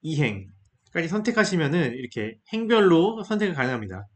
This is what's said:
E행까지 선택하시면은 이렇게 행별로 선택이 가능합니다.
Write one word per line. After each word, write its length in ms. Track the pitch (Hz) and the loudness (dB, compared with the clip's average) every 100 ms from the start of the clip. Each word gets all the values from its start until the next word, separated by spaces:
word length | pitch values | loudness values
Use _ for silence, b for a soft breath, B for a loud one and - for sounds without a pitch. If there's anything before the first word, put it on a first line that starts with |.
E행까지 1040 | 151 151 135 101 95 - _ _ _ 170 165 | -4 -2 -2 -2 -12 -20 _ _ _ -6 -4
선택하시면은 840 | 202 214 220 208 185 147 170 143 | -2 -2 0 0 2 0 0 -2
이렇게 440 | 120 123 - 107 - _ | -4 -10 -8 -8 -10 _
행별로 720 | 220 226 226 196 165 185 226 | -6 2 4 6 6 4 0
선택이 320 | 196 214 208 | -4 -2 0
가능합니다. 520 | 156 127 123 107 92 101 | 0 -2 -4 -6 -12 -16